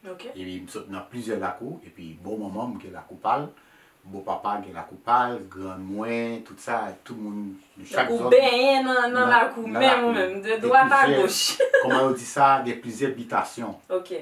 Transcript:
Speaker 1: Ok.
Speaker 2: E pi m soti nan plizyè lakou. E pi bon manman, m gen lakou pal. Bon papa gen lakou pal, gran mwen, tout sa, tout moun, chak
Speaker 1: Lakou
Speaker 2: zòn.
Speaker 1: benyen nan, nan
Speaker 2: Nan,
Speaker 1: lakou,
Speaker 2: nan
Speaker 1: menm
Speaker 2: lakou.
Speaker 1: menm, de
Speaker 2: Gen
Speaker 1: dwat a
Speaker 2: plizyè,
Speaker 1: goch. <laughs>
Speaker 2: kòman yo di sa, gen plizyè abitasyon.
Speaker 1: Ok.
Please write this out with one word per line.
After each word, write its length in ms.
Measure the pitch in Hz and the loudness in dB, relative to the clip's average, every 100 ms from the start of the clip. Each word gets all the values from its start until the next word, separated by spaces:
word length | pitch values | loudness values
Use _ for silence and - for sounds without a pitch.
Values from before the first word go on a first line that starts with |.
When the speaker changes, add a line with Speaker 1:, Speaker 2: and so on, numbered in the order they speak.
Speaker 1:
Ok. 220 | 190 180 - | -16 -16 -14
Speaker 2:
E 160 | 95 | -12
pi 160 | 92 92 | -10 -10
m 100 | 90 | -12
soti 240 | 107 98 | -14 -12
nan 140 | 95 - | -14 -12
plizyè 300 | 123 110 107 | -10 -6 -4
lakou. 380 | 107 - 120 - - | -4 -8 -10 -12 -16
E 80 | |
pi 220 | - 82 80 | -18 -18 -14
bon 240 | 90 110 | -10 -8
manman, 320 | 98 95 123 | -6 -8 -8
m 80 | 101 | -10
gen 160 | - - | -14 -18
lakou 240 | - - | -18 -8
pal. 300 | - 139 147 - _ _ _ _ | -2 -2 -4 -12 _ _ _ _
Bon 260 | 95 98 | -16 -14
papa 300 | 95 - 104 101 | -8 -6 -4 -6
gen 100 | 92 | -6
lakou 220 | 87 - 90 | -14 -16 -12
pal, 380 | - 120 123 120 95 | 0 2 2 -4 -10
gran 320 | 95 95 92 | -12 -12 -10
mwen, 540 | 95 101 113 117 117 113 | -8 -8 -4 -4 -4 -8
tout 160 | - 95 | -12 -16
sa, 200 | - 117 104 - | -6 -4 -4 -10
tout 160 | - 113 | -16 -12
moun, 300 | 107 104 101 95 _ - | -10 -8 -10 -12 _ -20
chak 240 | 95 190 - | -6 -2 0
Speaker 1:
Lakou 100 | 233 | 0
Speaker 2:
zòn. 120 | 247 | 6
Speaker 1:
benyen 540 | 247 269 240 269 269 262 | 8 8 4 4 4 2
nan, 140 | 254 | 2
nan 100 | 240 | 2
Speaker 2:
Nan, 160 | 247 247 | 2 4
Speaker 1:
lakou, 360 | 233 226 233 226 | 4 4 -2 -6
Speaker 2:
nan 80 | 226 | 2
Speaker 1:
menm 300 | 262 247 240 | 4 4 2
Speaker 2:
lakou. 80 | 220 | 0
Speaker 1:
menm, 220 | 185 196 | -2 -4
de 140 | 208 | -4
Speaker 2:
Gen 80 | 220 | -2
Speaker 1:
dwat 300 | 240 254 262 269 | 4 6 6 6
a 60 | |
Speaker 2:
plizyè, 140 | 269 277 | 6 4
Speaker 1:
goch. 480 | - - - - - | 2 2 -2 0 4
<laughs> 180 | - | 4
Speaker 2:
kòman 220 | - - 131 | 4 2 2
yo 80 | 123 | 0
di 100 | 120 | -4
sa, 200 | - 135 131 | 2 4 4
gen 180 | 120 120 | 0 -6
plizyè 280 | 123 107 135 | -8 -4 -4
abitasyon. 640 | 120 120 131 - - 113 101 _ | -4 -4 -4 -4 -8 -10 -10 _
Speaker 1:
Ok. 240 | 185 180 175 | -6 -4 -12